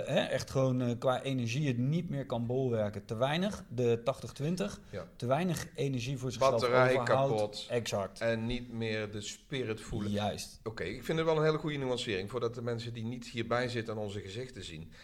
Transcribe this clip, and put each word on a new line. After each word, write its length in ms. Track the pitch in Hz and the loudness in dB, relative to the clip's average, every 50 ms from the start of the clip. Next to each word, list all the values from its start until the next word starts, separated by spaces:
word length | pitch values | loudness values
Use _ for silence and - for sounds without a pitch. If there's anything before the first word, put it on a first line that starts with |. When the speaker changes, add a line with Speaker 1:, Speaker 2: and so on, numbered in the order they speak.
| - | 2
Speaker 1:
hè, 140 | - 143 190 - | 2 2 2 2
echt 260 | - - 127 - - | 2 0 -2 -2 0
gewoon, 320 | - 139 135 131 127 127 | 2 2 4 4 4 2
eh, 160 | 127 120 120 117 | 2 0 0 2
qua 220 | - 135 127 117 | 2 2 2 2
energie 460 | - 135 135 127 120 113 117 143 156 139 | 2 -2 -2 0 0 0 0 0 2 0
het 100 | 120 120 | 2 2
niet 320 | - 139 156 175 175 175 | 2 2 2 0 0 -2
meer 160 | 139 139 131 | -4 -4 -4
kan 200 | - 123 117 120 | -2 -2 -2 0
bolwerken. 600 | 117 127 131 135 127 117 110 104 104 101 101 - | 0 0 0 2 2 2 2 0 0 -2 -4 -6
Te 100 | - 117 | -6 -2
weinig, 480 | 110 127 135 151 170 185 - 185 - - - | 0 0 2 2 2 0 0 -2 -4 -10 -8
de 320 | 120 120 123 120 117 117 117 | -2 2 4 4 4 2 2
tachtig 280 | - 127 - - 113 - | 0 -2 -2 -4 -10 -8
twintig. 460 | - 139 156 185 175 196 202 196 - - - | -4 -2 -2 0 0 -2 -4 -4 -8 -14 -12
Speaker 2:
Ja. 180 | - 95 82 - - | -10 -10 -10 -10 -10
Speaker 1:
Te 100 | - 131 | -4 0
weinig 420 | 120 131 151 185 180 160 - - - - | 2 2 2 2 2 0 -2 -4 -6 -4
energie 420 | - 139 139 135 123 113 131 143 120 | -2 -2 0 0 -2 -2 -4 -4 -4
voor 140 | 127 131 | -4 -4
zichzelf 200 | 104 113 131 135 127 113 | 0 4 4 6 6 6
Speaker 2:
Batterij 360 | 120 120 123 127 127 127 127 127 | 4 6 8 8 8 8 6 4
Speaker 1:
overhoudt. 320 | 120 123 113 135 135 139 113 | 4 4 4 4 4 4 4
Speaker 2:
kapot. 320 | 107 104 104 - - - - | 4 2 0 0 -6 -6 -2
Speaker 1:
Exact. 520 | 120 123 104 - - 101 98 95 - - | -2 -2 0 0 0 0 0 -2 -4 -2
Speaker 2:
En 240 | 113 117 117 113 113 | 0 2 2 2 0
niet 260 | 117 123 123 123 123 113 | -2 -2 -4 -4 -6 -6
meer 380 | 113 113 110 110 110 107 101 | -4 -2 -2 -2 -2 -2 -4
de 100 | 107 107 | -6 -8
spirit 600 | 104 - - - - - 147 131 120 107 110 110 | -8 -8 -10 -12 -10 -6 -4 -4 -2 -2 -4 -4
voelen. 300 | - - 117 107 101 104 | -6 -6 -4 -2 -2 0
Speaker 1:
Juist. 480 | 104 101 104 101 - - - - - - - | 0 0 0 0 -2 -4 -6 -10 -12 -12 -10
Speaker 2:
Oké, 200 | 113 107 - 85 | -10 -6 -4 -4
ik 200 | 87 110 131 123 | -4 -6 -6 -4
vind 140 | - 165 160 | -2 0 0
het 100 | 160 165 | 2 2
wel 100 | 160 156 | 4 4
een 60 | 156 | 4
hele 140 | 156 156 151 | 4 2 2
goede 200 | 156 156 147 139 | 0 -2 -2 -2
nuancering, 520 | 135 127 123 117 - 120 101 92 98 101 | 0 0 0 -2 0 -2 -2 -2 -2 -2
voordat 260 | 127 123 120 113 117 | -4 -2 -2 -2 -4
de 60 | 123 | -4
mensen 320 | 117 120 117 117 113 120 113 | -4 -4 -4 -4 -4 -6 -6
die 100 | 117 110 | -6 -6
niet 220 | 113 127 123 - - | -6 -6 -8 -10 -8
hierbij 420 | - 120 110 - 117 120 127 120 | -6 -4 -2 0 0 0 0 0
zitten 240 | 110 120 107 - 107 | -2 -4 -4 -4 -4
aan 60 | 110 | -4
onze 180 | 107 101 95 104 | -4 -6 -6 -8
gezichten 420 | 90 95 95 120 127 127 - 101 90 | -8 -8 -8 -8 -10 -10 -10 -12 -12
zien. 280 | 85 82 78 82 80 - - | -12 -12 -12 -12 -14 -16 -20